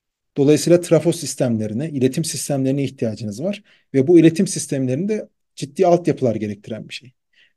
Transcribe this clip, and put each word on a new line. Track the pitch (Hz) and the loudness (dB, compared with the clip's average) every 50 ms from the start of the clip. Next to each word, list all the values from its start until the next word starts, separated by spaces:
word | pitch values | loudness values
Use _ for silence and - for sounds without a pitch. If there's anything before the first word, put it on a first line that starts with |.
| _ _ _ _ _ _ - | _ _ _ _ _ _ -2
Dolayısıyla | 147 139 139 151 151 - 160 175 175 | 2 4 4 4 4 4 4 4 4
trafo | 170 - 165 151 156 170 | 4 4 2 2 2 0
sistemlerine, | 160 - 143 131 - - 143 120 113 107 110 104 104 120 151 160 | -2 -2 -6 -8 -4 -4 -2 -2 -2 -2 -4 -4 -4 -6 -6 -4
iletim | 147 135 123 131 131 170 160 | -2 0 0 0 0 -2 -6
sistemlerine | - - 127 - - 143 135 131 131 135 143 139 | -6 -6 -8 -6 -4 -4 -2 -2 -2 -2 -2 -4
ihtiyacınız | 127 135 - 127 110 107 107 120 107 101 113 | -4 -4 -6 -6 -6 -6 -6 -10 -10 -10 -8
var. | 156 202 202 - _ _ _ _ _ - - | -8 -8 -8 -8 _ _ _ _ _ -2 0
Ve | 135 131 | 0 4
bu | 160 180 165 | 6 6 6
iletim | 151 165 165 - 190 | 6 6 4 4 -2
sistemlerinde | - - 123 - - 151 135 131 123 127 147 190 208 214 208 - - _ _ _ _ _ | -2 -2 -8 -6 -6 -4 -4 -2 -2 -2 -4 -4 -4 -4 -6 -8 -12 _ _ _ _ _
ciddi | - 143 131 - - 190 | -14 -14 -8 -2 2 4
altyapılar | 175 175 170 170 160 - - 127 117 110 | 4 4 4 2 -2 -2 0 0 -2 -2
gerektiren | 107 107 104 101 - - - 113 107 - - | -2 -4 -6 -8 -10 -12 -12 -12 -12 -12 -14
bir | - | -16
şey. | - - 123 _ _ _ _ _ _ _ _ _ | -18 -18 -20 _ _ _ _ _ _ _ _ _